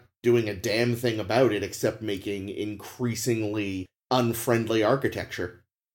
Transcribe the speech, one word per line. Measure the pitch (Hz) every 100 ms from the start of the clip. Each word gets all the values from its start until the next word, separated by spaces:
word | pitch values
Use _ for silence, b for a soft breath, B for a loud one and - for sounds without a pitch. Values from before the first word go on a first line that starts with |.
| _ _
doing | 120 120 107
a | 95
damn | 104 107 120 120
thing | 120 110
about | 95 113 123
it | 104
except | 95 - 117 -
making | 107 98 104 101 98
increasingly | 90 104 101 - - 123 110 123 110 107 107 98 95 92 _ _
unfriendly | 127 117 117 - 117 113 113
architecture. | 107 135 120 101 - - 90 - _ _ _